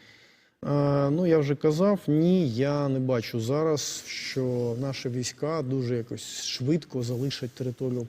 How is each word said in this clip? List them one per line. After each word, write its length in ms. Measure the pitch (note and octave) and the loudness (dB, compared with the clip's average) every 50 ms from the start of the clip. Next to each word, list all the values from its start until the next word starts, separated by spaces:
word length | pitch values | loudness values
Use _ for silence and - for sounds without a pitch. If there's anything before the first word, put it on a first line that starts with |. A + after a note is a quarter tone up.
| - - - - - - _ _ _ _ _ - | -20 -20 -20 -20 -20 -20 _ _ _ _ _ -10
А, 480 | - C#3 C#3+ D3 C#3+ C#3+ C#3+ C#3+ C#3+ C#3 D3 | -4 0 2 2 4 4 4 4 2 2 2
ну, 140 | E3 F#3 E3+ | 2 4 4
я 100 | D#3+ D#3+ | 4 4
вже 180 | C#3+ C#3 D3 | 4 2 0
казав, 440 | - - D#3 D3+ D#3 F#3+ G3+ G3+ F#3+ - - | 2 2 2 4 4 4 4 2 2 0 2
ні, 420 | D3 D#3 E3 F3 F#3 F#3 E3+ C3 | 2 4 6 6 4 4 4 2
я 400 | A2 A#2 C3+ C#3+ C#3+ D3 C#3+ C#3 | 2 2 0 2 2 0 0 0
не 100 | C3+ C3 | 0 0
бачу 400 | C3 C3 C3 A#2+ A2+ - - A#2+ | 0 0 0 0 0 -2 -4 -4
зараз, 640 | A2+ A#2 C#3 D3+ D#3+ D#3+ D3+ C#3+ - - - - - - | -2 0 0 0 2 2 0 0 -2 -4 -8 -8 -10 -10
що 680 | - - - - - C3+ B2+ B2+ B2 B2 B2 A#2 A2+ A#2+ | -10 -10 -8 -6 -4 -2 -2 0 0 0 -2 -2 -2 -4
наші 280 | C3+ C#3 B2+ - - C3 | -4 -6 -6 -6 -6 -4
війська 520 | A#2+ B2+ A#2+ - - - D3 D3 E3 D#3+ | -4 -4 -4 -6 -6 -6 -4 -4 -2 -2
дуже 360 | C#3 B2+ C3+ C3+ B2 A#2+ B2 A#2+ | -2 -2 -2 -2 0 0 -2 -2
якось 480 | A2+ - A#2 G#2+ - - - - - | -4 -6 -8 -10 -10 -12 -10 -8 -8
швидко 580 | - - - B2+ C3 E3 E3+ - - - B2+ A#2+ | -6 -6 -4 0 2 2 0 0 -2 -6 -4 -4
залишать 480 | A#2 B2 A#2+ C3+ C#3+ - - C3 A#2+ | -2 -2 -2 -2 -4 -4 -4 -8 -8
територію 560 | - - B2+ B2+ A#2+ - C3+ B2+ B2 B2 A#2 | -8 -6 -6 -6 -4 -4 -4 -2 -2 -4 -4